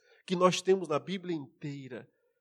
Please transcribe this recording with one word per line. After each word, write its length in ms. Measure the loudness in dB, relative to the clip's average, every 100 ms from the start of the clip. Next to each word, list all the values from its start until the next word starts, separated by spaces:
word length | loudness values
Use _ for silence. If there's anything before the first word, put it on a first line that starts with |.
| _ _ -4
que 100 | 4
nós 260 | 4 4
temos 260 | 2 2 2
na 120 | -4
Bíblia 360 | -4 -8 -6 -8
inteira, 720 | -8 _ -12 -10 -12 -14 -16 _ _ _